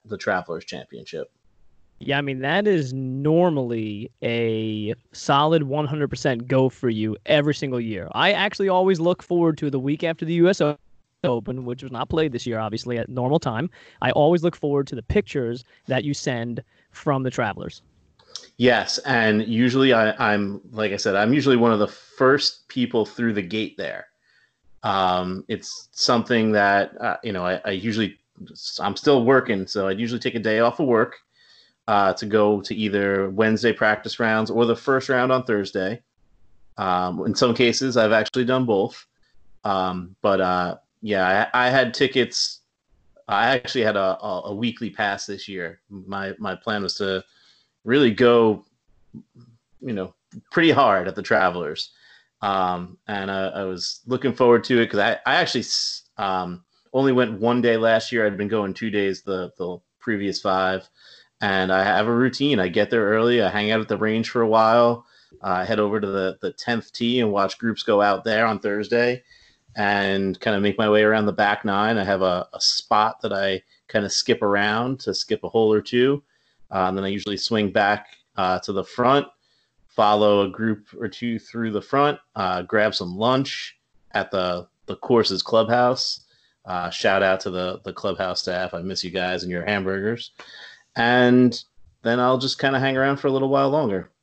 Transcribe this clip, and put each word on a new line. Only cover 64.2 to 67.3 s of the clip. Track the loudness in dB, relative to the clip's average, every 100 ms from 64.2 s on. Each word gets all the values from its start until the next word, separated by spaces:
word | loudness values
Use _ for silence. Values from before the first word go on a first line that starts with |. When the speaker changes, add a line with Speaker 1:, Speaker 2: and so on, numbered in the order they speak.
| -2
Speaker 1:
for | 0
a | 2
while. | 4 6 6 4 2 -6 _ _ -10
Uh, | -4
I | -2
head | 0 0
over | 0 0
to | -2
the, | -2 -2 -4
the | -8
tenth | -6 -4 -4 -6
tee | -4 -2 0
and | 0